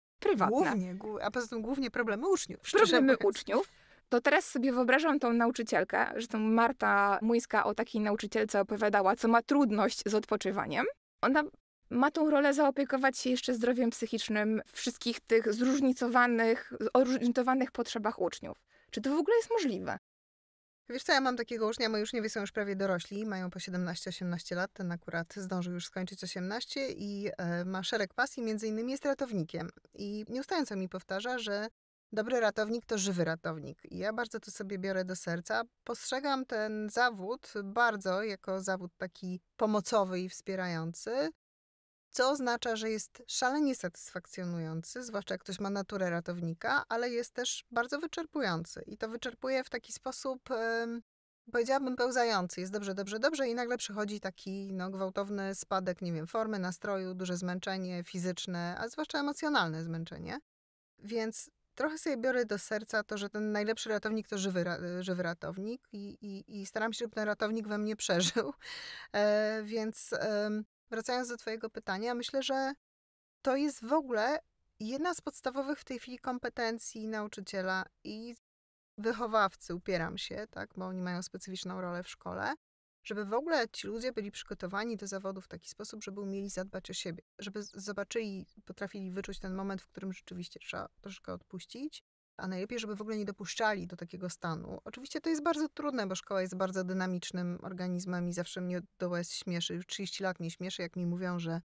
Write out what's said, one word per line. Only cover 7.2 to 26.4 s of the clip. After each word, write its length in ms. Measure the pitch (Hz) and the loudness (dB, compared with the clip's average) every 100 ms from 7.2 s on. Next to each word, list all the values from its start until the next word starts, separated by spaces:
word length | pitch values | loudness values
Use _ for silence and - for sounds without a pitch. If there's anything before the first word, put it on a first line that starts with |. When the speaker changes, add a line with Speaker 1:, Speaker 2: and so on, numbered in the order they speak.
Speaker 1:
Młyńska 420 | 220 233 - 214 | 4 4 4 4
o 100 | - | 4
takiej 260 | 208 226 220 | 2 0 0
nauczycielce 600 | 214 208 202 220 214 208 | 2 0 0 0 2 2
opowiadała, 560 | 196 208 214 208 190 220 | 2 2 4 6 6 6
co 120 | 226 | 6
ma 140 | 233 | 6
trudność 600 | - 285 262 208 226 - 208 | 6 6 6 6 2 0 0
z 80 | |
odpoczywaniem. 720 | 214 208 214 190 190 - 143 381 571 _ _ | 0 2 0 2 0 0 0 0 -2 _ _
Ona 220 | 220 285 302 - _ _ _ | 4 4 2 -4 _ _ _
ma 200 | 240 277 | 4 4
tą 200 | 320 311 | 4 6
rolę 240 | 294 285 | 6 6
zaopiekować 640 | 277 285 277 277 262 269 262 | 6 6 6 2 4 2 2
się 120 | 247 | 2
jeszcze 240 | 254 - | 2 2
zdrowiem 360 | 247 233 247 233 | 2 2 4 2
psychicznym 720 | - 226 226 - 214 214 220 - | 2 -2 -2 0 2 2 0 -2
wszystkich 480 | - - - 240 226 | -4 -4 -2 -2 -4
tych 340 | - 226 220 | 4 4 4
zróżnicowanych, 1200 | 208 247 277 262 254 247 247 247 233 226 233 - 247 220 | 2 4 6 4 4 4 6 6 6 4 2 -2 -4 4
o 140 | 247 254 | 6 6
zróżnicowanych 640 | 262 240 247 247 262 262 | 4 4 4 4 4 2
potrzebach 500 | - 233 233 208 - | -2 -4 0 -2 0
uczniów. 380 | 175 - - - _ _ _ | -2 -2 -10 -12 _ _ _
Czy 100 | - | -4
to 100 | 262 | 0
w 80 | 294 | 2
ogóle 180 | 330 466 | 6 4
jest 140 | 453 | 4
możliwe? 480 | 466 302 196 175 - - _ _ _ _ _ _ _ _ | 2 2 0 -2 -6 -8 _ _ _ _ _ _ _ _
Speaker 2:
Wiesz 140 | 247 | -6
co, 100 | - | 4
ja 80 | 285 | 4
mam 160 | 269 247 | 4 2
takiego 300 | 233 233 214 | -2 0 0
ucznia, 220 | 226 226 | 2 2
moi 140 | 214 | 2
uczniowie 280 | 220 240 214 | 0 -2 -2
są 100 | 220 | -2
już 120 | 202 | -2
prawie 240 | - 202 190 | -2 -2 0
dorośli, 500 | 196 180 - 196 220 | 2 0 -2 -6 -4
mają 240 | 190 180 | -4 -4
po 80 | 180 | -6
siedemnaście, 520 | 180 180 175 165 - | -4 -2 -2 -2 -6
osiemnaście 440 | 175 180 175 - | -4 -4 -4 -4
lat, 180 | 175 190 | -2 -4
ten 200 | - 180 | -4 -6
akurat 420 | 170 - 170 165 - | -4 -4 -4 -4 -8
zdążył 380 | 185 185 175 | -4 -2 -2
już 120 | 175 170 | -4 -6
skończyć 380 | - 185 190 | -6 -6 -6
osiemnaście 680 | 180 190 | -6 -4